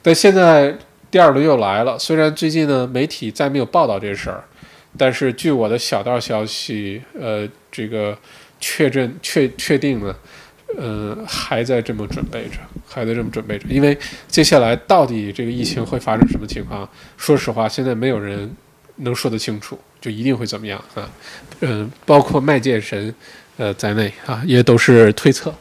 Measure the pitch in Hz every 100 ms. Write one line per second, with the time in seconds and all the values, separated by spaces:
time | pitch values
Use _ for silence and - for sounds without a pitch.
0 | - 160 208 190 175 156 139 - - _
1 | _ 180 165 135 156 135 101 101 123 120
2 | - 160 156 151 160 156 151 135 127 127
3 | 143 - 113 - 143 139 143 175 147 98
4 | 104 98 - 95 - _ - - _ -
5 | 135 123 135 120 170 139 107 120 - 107
6 | 101 123 - 110 107 - - 107 101 101
7 | 135 285 131 107 107 - _ - 110 110
8 | 104 104 _ - - _ - - 147 135
9 | 123 165 - 170 135 - - 143 143 123
10 | 101 95 - - - _ - 415 127 107
11 | 104 110 220 - - 123 120 123 113 110
12 | 104 - - 117 113 - - - - -
13 | 113 117 110 - - 104 - 131 143 143
14 | - - - - 151 147 117 120 - 190
15 | 139 117 104 98 117 120 113 - 113 127
16 | - 110 - - 101 - 98 104 98 -
17 | - _ - 143 - 113 110 - 131 117
18 | 131 117 104 101 104 - _ _ _ -
19 | 127 120 131 110 - 107 - - _ _
20 | - 107 123 123 113 107 107 101 - -
21 | - - - - - - 127 107 107 -
22 | - 147 143 151 139 143 120 117 104 104
23 | 107 113 - - _ - 110 98 107 104
24 | 104 - - 113 156 123 120 120 - 120
25 | 110 104 156 135 - 156